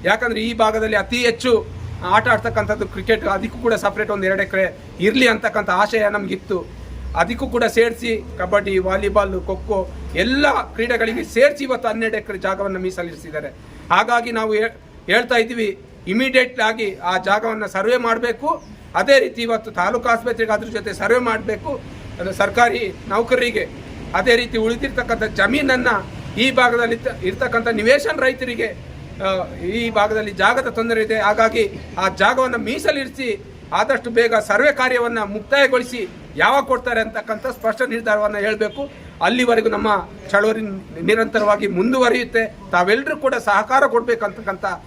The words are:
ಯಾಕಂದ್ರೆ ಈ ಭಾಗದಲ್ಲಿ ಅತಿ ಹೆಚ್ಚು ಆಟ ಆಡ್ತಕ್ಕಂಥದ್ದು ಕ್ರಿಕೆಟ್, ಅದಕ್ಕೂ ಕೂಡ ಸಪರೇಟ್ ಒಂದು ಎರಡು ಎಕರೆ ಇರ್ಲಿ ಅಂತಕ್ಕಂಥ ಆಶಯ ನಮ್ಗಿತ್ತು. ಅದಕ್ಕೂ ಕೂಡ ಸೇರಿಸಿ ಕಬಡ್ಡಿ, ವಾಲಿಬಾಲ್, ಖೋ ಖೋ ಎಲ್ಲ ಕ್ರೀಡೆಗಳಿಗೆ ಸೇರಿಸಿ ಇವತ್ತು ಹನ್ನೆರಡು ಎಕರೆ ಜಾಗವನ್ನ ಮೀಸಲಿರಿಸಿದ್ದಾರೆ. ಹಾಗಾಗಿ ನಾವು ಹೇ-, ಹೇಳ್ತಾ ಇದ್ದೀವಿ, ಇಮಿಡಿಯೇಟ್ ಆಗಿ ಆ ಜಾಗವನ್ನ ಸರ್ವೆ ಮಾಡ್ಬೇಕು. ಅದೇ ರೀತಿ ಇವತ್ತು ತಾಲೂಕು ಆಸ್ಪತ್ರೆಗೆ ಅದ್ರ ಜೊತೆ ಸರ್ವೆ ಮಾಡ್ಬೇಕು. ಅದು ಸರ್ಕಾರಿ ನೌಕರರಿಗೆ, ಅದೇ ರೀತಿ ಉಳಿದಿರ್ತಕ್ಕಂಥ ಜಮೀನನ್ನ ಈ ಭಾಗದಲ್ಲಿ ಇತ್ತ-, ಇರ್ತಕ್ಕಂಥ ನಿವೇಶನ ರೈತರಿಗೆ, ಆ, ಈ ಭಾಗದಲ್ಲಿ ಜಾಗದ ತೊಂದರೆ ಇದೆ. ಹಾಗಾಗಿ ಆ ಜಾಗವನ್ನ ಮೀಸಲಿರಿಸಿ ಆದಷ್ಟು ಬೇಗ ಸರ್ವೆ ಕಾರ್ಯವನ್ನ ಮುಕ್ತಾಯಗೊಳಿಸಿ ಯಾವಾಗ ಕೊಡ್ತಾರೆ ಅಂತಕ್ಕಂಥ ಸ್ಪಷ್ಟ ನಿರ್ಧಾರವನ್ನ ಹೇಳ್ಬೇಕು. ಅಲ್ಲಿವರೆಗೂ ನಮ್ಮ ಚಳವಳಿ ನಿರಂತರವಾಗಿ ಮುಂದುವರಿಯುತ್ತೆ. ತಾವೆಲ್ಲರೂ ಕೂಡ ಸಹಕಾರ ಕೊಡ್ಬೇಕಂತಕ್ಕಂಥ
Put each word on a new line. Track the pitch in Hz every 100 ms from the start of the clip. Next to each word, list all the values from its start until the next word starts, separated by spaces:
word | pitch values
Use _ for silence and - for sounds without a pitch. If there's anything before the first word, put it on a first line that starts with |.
ಯಾಕಂದ್ರೆ | 175 220 240 220
ಈ | 226
ಭಾಗದಲ್ಲಿ | 226 220 220 220 214
ಅತಿ | 190 240
ಹೆಚ್ಚು | 240 233 254 220 - - - - 180
ಆಟ | 208 233
ಆಡ್ತಕ್ಕಂಥದ್ದು | 220 233 214 208 208 -
ಕ್ರಿಕೆಟ್, | 190 185 220 262
ಅದಕ್ಕೂ | 196 226 240
ಕೂಡ | 233
ಸಪರೇಟ್ | 220 202 202 208
ಒಂದು | 202 190
ಎರಡು | 190
ಎಕರೆ | 190 190 180 - - -
ಇರ್ಲಿ | 196 240 254
ಅಂತಕ್ಕಂಥ | 220 214 208 202
ಆಶಯ | 185 214 226 208
ನಮ್ಗಿತ್ತು. | 208 196 190 - 185 151 - - - - 160
ಅದಕ್ಕೂ | 175 233 262
ಕೂಡ | 233
ಸೇರಿಸಿ | 226 233 233 226 240 220 - -
ಕಬಡ್ಡಿ, | 269 202 202 190
ವಾಲಿಬಾಲ್, | 185 190 202 202 196 190 175
ಖೋ | 190 -
ಖೋ | 202 180 - - 156
ಎಲ್ಲ | 214 269 285 269 -
ಕ್ರೀಡೆಗಳಿಗೆ | - 240 233 226 233
ಸೇರಿಸಿ | - 226 277 285
ಇವತ್ತು | 269 247 240
ಹನ್ನೆರಡು | 220 226 214
ಎಕರೆ | 208 196
ಜಾಗವನ್ನ | 196 190 196 185
ಮೀಸಲಿರಿಸಿದ್ದಾರೆ. | 185 180 175 156 170 151 143 - - - -
ಹಾಗಾಗಿ | 175 226 240 233
ನಾವು | 226 220
ಹೇ-, | 214 220 - - - -
ಹೇಳ್ತಾ | 214 247 240
ಇದ್ದೀವಿ, | 226 233 208 190 - - -
ಇಮಿಡಿಯೇಟ್ | 208 262 254 247 254
ಆಗಿ | 220 226 208 190
ಆ | 175 185
ಜಾಗವನ್ನ | 190 208 226 220 202
ಸರ್ವೆ | 190 208 247
ಮಾಡ್ಬೇಕು. | 233 226 240 233 294 330 - - - 175
ಅದೇ | 196 277
ರೀತಿ | - -
ಇವತ್ತು | 233 226 220
ತಾಲೂಕು | 180 185 240 233
ಆಸ್ಪತ್ರೆಗೆ | 226 233 226 220
ಅದ್ರ | 208 226
ಜೊತೆ | 214 196
ಸರ್ವೆ | 190 208 247
ಮಾಡ್ಬೇಕು. | 247 220 214 208 311 269 - - - -
ಅದು | 180
ಸರ್ಕಾರಿ | 190 202 220 240 240 208 - -
ನೌಕರರಿಗೆ, | 202 233 254 247 214 170 - - - - -
ಅದೇ | 220 233
ರೀತಿ | 240 233
ಉಳಿದಿರ್ತಕ್ಕಂಥ | 220 233 277 - 240 226
ಜಮೀನನ್ನ | 220 - 202 277 277 254 247 208 - - - -
ಈ | 254
ಭಾಗದಲ್ಲಿ | 254 247 240 233 233
ಇತ್ತ-, | 254 - 185
ಇರ್ತಕ್ಕಂಥ | - 254 233 226
ನಿವೇಶನ | 220 220 285 294 311
ರೈತರಿಗೆ, | 262 262 247 233 226 - - - - -
ಆ, | 190 190 180 -
ಈ | 175 220 233
ಭಾಗದಲ್ಲಿ | 214 208 214 214
ಜಾಗದ | 190 196 247 254
ತೊಂದರೆ | 233 233 226
ಇದೆ. | 214 220
ಹಾಗಾಗಿ | 202 214 226 226 202 151 - -
ಆ | 190
ಜಾಗವನ್ನ | - 202 262 262 240
ಮೀಸಲಿರಿಸಿ | 214 302 302 294 262 - 254 202 - - -
ಆದಷ್ಟು | 170 220 262 240
ಬೇಗ | 226 233 226
ಸರ್ವೆ | 208 208 294
ಕಾರ್ಯವನ್ನ | 285 254 254 240 233
ಮುಕ್ತಾಯಗೊಳಿಸಿ | 208 208 208 277 269 254 247 247 196 - - 135
ಯಾವಾಗ | 190 277
ಕೊಡ್ತಾರೆ | 262 247 247 226
ಅಂತಕ್ಕಂಥ | 220 220 220 214 262
ಸ್ಪಷ್ಟ | 233 226 220
ನಿರ್ಧಾರವನ್ನ | 254 226 220 214 208 208
ಹೇಳ್ಬೇಕು. | 208 214 214 269 285 - - -
ಅಲ್ಲಿವರೆಗೂ | 175 247 240 226 220
ನಮ್ಮ | 202 214 202 170 - -
ಚಳವಳಿ | 202 214 220 214 190 - 156 170
ನಿರಂತರವಾಗಿ | 220 220 226 208 208 202
ಮುಂದುವರಿಯುತ್ತೆ. | 180 220 262 247 247 240 233 220 - -
ತಾವೆಲ್ಲರೂ | 180 180 226 277 -
ಕೂಡ | 269 247
ಸಹಕಾರ | 214 202 214 254 277
ಕೊಡ್ಬೇಕಂತಕ್ಕಂಥ | 233 233 226 208 - 208 190 202 175